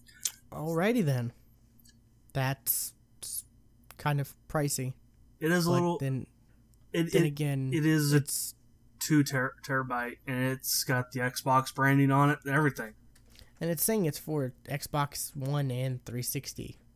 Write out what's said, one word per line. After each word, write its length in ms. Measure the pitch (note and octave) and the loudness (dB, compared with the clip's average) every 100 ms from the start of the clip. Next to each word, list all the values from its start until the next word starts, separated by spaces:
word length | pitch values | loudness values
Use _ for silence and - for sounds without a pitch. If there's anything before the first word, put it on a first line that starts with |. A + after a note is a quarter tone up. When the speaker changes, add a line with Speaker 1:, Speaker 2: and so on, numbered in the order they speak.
| - - - - - | -20 -10 -10 -10 -16
Speaker 1:
Alrighty 520 | D3 D#3 E3 G3+ A#3+ | -8 -4 0 2 2
then. 300 | D3+ B2+ A#2+ - _ _ _ _ - - _ _ - | 2 0 -2 -8 _ _ _ _ -20 -20 _ _ -8
That's 600 | C#3 C3 C#3 - - - - _ - | -2 -2 -2 -4 -4 -4 -12 _ -18
s-, 220 | - - - - _ _ - - | -12 -12 -14 -20 _ _ -20 -6
kind 240 | D3+ C#3+ | -2 -2
of 140 | C#3 - - | -4 -10 -6
pricey. 460 | D#3 C#3+ - B2+ - - - - - | -2 -2 -2 -6 -8 -18 -20 -20 -4
Speaker 2:
It 120 | D#3+ | 2
is 140 | F3 E3+ | 2 4
a 40 | |
Speaker 1:
But 40 | |
Speaker 2:
little. 240 | F3 F3 F3 | 2 2 0
Speaker 1:
then, 300 | C3+ C3 - _ _ _ _ _ - | -2 -4 -6 _ _ _ _ _ -6
Speaker 2:
It, 180 | F3 E3+ | -2 2
Speaker 1:
then 120 | F#3+ | 4
Speaker 2:
it, 40 | D#3 | 2
Speaker 1:
again, 440 | C#3+ D3 C#3 C3 | 0 -2 -2 -2
Speaker 2:
it 120 | D#3 D#3 | 2 2
is 280 | D#3 D3 | 4 4
a 40 | D3 | 4
Speaker 1:
it's 360 | C#3 - - - - - - - | 2 -4 -6 -12 -20 -20 -20 -8
Speaker 2:
two 240 | - D3+ | 2 4
ter-, 320 | C#3+ C3+ C3 - - | 4 0 -2 -6 -4
terabyte, 520 | C3+ B2+ B2 A#2+ - - | -4 -2 -4 -6 -8 -6
and 160 | B2+ | -2
it's 400 | C3 C3 - - | -2 -2 -2 -2
got 280 | - B2+ B2 | 0 0 0
the 80 | B2 | -2
Xbox 520 | B2 - C3+ C3 C3 | -4 -2 2 2 2
branding 380 | - C3+ C#3 C#3 | 0 4 6 6
on 180 | C#3 C#3+ | 6 4
it 100 | D3 C#3 | 2 0
and 80 | |
everything. 400 | C#3 D3 - A2 - - - - - - - | 2 2 0 -12 -14 -20 -20 -20 -20 -20 -6
Speaker 1:
And 100 | E3 | -4
it's 120 | E3 | -2
saying 220 | - A3 D#3+ | 0 2 0
it's 140 | - | -2
for 340 | - D3+ C3 - - | -4 -4 -4 -6 -8
Xbox 680 | C#3+ - D3 C#3+ - - D3 | -8 -4 -2 -2 -4 -8 -6
One 360 | C3+ D3 C#3 | -4 -2 -2
and 340 | B2 C3 B2+ - | -2 -4 -4 -6
three 160 | A#2+ | -6
sixty. 560 | A#2+ C#3+ - - A2+ - _ | -6 -6 -8 -12 -12 -14 _